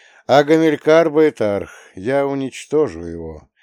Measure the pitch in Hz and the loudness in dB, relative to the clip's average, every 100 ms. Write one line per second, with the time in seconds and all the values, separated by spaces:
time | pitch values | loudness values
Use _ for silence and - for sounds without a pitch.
0 | _ _ - 131 147 160 160 147 - 160 | _ _ 2 2 4 2 2 0 2 2
1 | 165 147 156 147 107 101 82 - - - | 4 2 2 2 -2 -2 -6 -16 -20 -12
2 | 98 139 139 139 135 - - 151 143 82 | -4 -2 -2 -4 -8 -12 -6 -2 -2 -4
3 | 85 85 80 78 _ _ | -12 -12 -14 -16 _ _